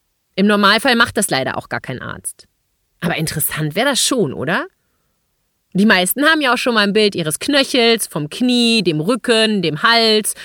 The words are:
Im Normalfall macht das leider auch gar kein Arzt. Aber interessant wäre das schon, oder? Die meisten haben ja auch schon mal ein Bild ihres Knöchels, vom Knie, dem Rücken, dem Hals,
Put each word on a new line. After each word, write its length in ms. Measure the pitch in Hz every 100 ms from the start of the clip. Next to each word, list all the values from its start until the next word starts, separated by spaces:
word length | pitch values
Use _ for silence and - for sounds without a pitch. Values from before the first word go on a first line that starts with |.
| _ _ _
Im 120 | - 208
Normalfall 480 | 208 202 220 277
macht 200 | 233 233
das 140 | 226 202
leider 280 | 135 135 -
auch 120 | -
gar 100 | 120
kein 220 | - 127
Arzt. 460 | 117 - - - _ _ _ _ _ _
Aber 160 | 175
interessant 600 | 143 156 156 - - 156
wäre 140 | 165 277
das 160 | 240
schon, 280 | - 262 147
oder? 340 | - 135 214 359 _ _ _ _ _ _ _ _ _ _
Die 120 | 185
meisten 400 | 220 185 180 254
haben 160 | 302 320
ja 120 | 269
auch 40 | 247
schon 180 | 254
mal 60 | 226
ein 120 | 202
Bild 220 | 208 214
ihres 240 | 185 156 -
Knöchels, 680 | - 285 277 262 233 226 -
vom 220 | 160 147
Knie, 540 | - 247 240 233 226
dem 160 | 180 156
Rücken, 640 | 165 254 - 220 220 208
dem 200 | 165 151
Hals, 540 | 226 233 226 214 208 -